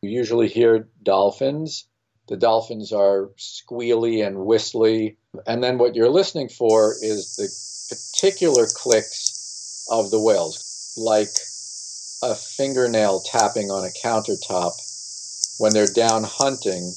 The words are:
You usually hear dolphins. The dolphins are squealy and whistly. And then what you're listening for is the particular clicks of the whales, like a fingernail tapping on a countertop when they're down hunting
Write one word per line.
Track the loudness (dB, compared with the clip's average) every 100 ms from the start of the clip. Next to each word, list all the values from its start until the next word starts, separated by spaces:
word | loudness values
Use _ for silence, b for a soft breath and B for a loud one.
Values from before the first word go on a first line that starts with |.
You | -4
usually | -2 0 2 2
hear | 4 4 4 2 _
dolphins. | 2 4 4 2 -2 -2 -6 -10 -16 _ _ _ _
The | 0
dolphins | 2 2 0 -10 -6
are | 2 4 4 -2 _
squealy | -16 -16 _ -6 2 2 2 0
and | 0 -2
whistly. | 2 2 2 2 2 2 -2 -6 _ -16 -6
And | -2
then | 0 2
what | 2
you're | 4 4
listening | 4 2 -2 -8
for | -2 4 6 4 2
is | -4 -4 -6 -6
the | -6 -8 -14 -14 -12
particular | -12 -4 2 2 4 4 6 4
clicks | 0 2 2 2 -4 -4 -4 -12 -14 -14 -12 -4
of | -2 2
the | 2
whales, | 4 2 0 -6 -12 -14 -14 -6
like | 2 2 2 -2 -6 -14 -14 -14 -14 -14 -14 -6
a | -4
fingernail | -4 -8 -4 -2 0 2 2 2 0
tapping | -2 2 2 0 -4
on | -4
a | -4 -6 -2
countertop | -2 -2 -6 -4 -2 -2 -4 -14 -14 -14 -14 -14 -6 -6 0
when | 2
they're | 4 2
down | 2 2 2
hunting | -2 -2 -2 0 -4 -4 -6